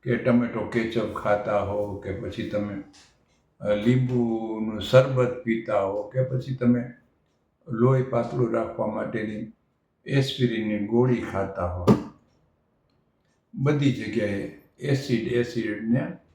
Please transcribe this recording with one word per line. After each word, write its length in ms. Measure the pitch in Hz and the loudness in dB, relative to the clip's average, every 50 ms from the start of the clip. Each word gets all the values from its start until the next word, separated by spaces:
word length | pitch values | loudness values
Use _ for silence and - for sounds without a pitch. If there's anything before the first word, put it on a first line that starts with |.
| _ | _
કે 120 | 127 120 | 0 -2
ટમેટો 440 | 113 - 127 120 120 120 113 - 113 | 0 2 4 4 4 4 2 -2 -4
કેચઅપ 540 | 98 - - 113 113 113 - 117 104 98 - | -6 -2 -2 -2 -2 0 -2 -2 -2 -2 -6
ખાતા 460 | - - 107 104 104 - 107 104 101 | -4 0 0 0 0 0 0 0 0
હો 360 | 98 98 101 104 104 101 101 | 0 0 -2 -4 -4 -4 -6
કે 160 | 98 - 98 | -8 -8 -8
પછી 380 | 92 - - - - - 113 - | -8 -6 -8 -8 -8 -6 -8 -4
તમે, 340 | 104 104 104 104 101 95 95 - _ - - _ _ _ _ _ _ _ _ _ _ _ | -4 -4 -4 -4 -6 -10 -12 -14 _ -20 -20 _ _ _ _ _ _ _ _ _ _ _
અ, 120 | - 104 104 | -2 -2 0
લીંબુનું 1080 | 104 104 117 123 127 127 123 127 123 117 117 113 113 113 113 110 110 110 110 110 107 | 2 4 4 4 4 4 2 2 2 2 2 0 -2 -2 -4 -4 -4 -4 -4 -4 -6
શરબત 640 | 98 - - 131 131 135 131 127 123 120 - - - | -4 6 8 8 8 8 2 0 0 0 0 -4 -2
પીતા 380 | 117 113 113 - - 107 101 | -2 -2 -2 -2 0 0 0
હો 220 | 98 98 101 104 104 | 0 0 -2 -4 -6
કે 200 | - - 131 131 | -4 -2 -2 -2
પછી 320 | 127 127 127 - 131 127 | 0 -2 -6 -4 -4 -6
તમે 380 | - 123 120 123 120 117 - - - _ _ _ _ _ _ _ _ _ _ _ _ _ - | 0 2 4 4 2 0 -4 -10 -18 _ _ _ _ _ _ _ _ _ _ _ _ _ -8
લોહી 360 | 123 110 117 127 135 131 123 | -2 2 4 4 4 4 2
પાતળું 500 | - - 120 117 - - 120 123 113 113 | 0 0 -2 -2 -2 -2 -2 0 0 0
રાખવા 340 | 113 113 113 - - 110 107 | -2 -2 -4 -4 -4 -4 -4
માટેની 640 | 110 110 110 - 117 113 107 110 107 104 - - - _ _ _ _ _ _ _ _ _ _ | -2 -4 -6 -4 -4 -4 -4 -4 -6 -8 -10 -12 -14 _ _ _ _ _ _ _ _ _ _
એસ્પિરિનની 840 | - 127 139 131 131 - - 127 117 113 110 110 107 107 101 101 101 | 0 2 2 2 0 0 0 0 0 0 0 -2 -2 -2 -2 -2 0
ગોળી 380 | 113 120 123 127 123 113 - - | 2 2 4 4 2 0 -2 -4
ખાતા 340 | 104 95 98 92 - - 90 | -4 -4 -4 -4 -4 -4 -4
હો, 200 | 87 87 90 87 - - - - - - _ _ _ _ _ _ _ _ _ _ _ _ _ _ _ _ _ _ _ _ _ _ _ _ _ _ _ - | -4 -4 -2 2 2 2 2 2 -10 -18 _ _ _ _ _ _ _ _ _ _ _ _ _ _ _ _ _ _ _ _ _ _ _ _ _ _ _ -8
બધી 400 | - 139 143 151 147 143 135 117 | -2 2 2 2 4 4 2 2
જગ્યાએ 680 | 110 110 107 101 113 104 101 98 98 - - - - - _ _ _ | 2 -4 -4 -2 0 0 0 -2 -4 -4 -6 -10 -14 -20 _ _ _
એસિડ, 480 | - 143 139 135 - - 123 110 - - | -2 0 0 0 0 0 0 0 0 0
એસિડ 680 | 120 120 120 117 - 120 107 104 104 107 113 113 117 | 0 0 0 0 -2 -4 -4 -4 -4 -4 0 2 2
ને 240 | 139 - - 90 - _ _ _ | 2 0 -2 -8 -14 _ _ _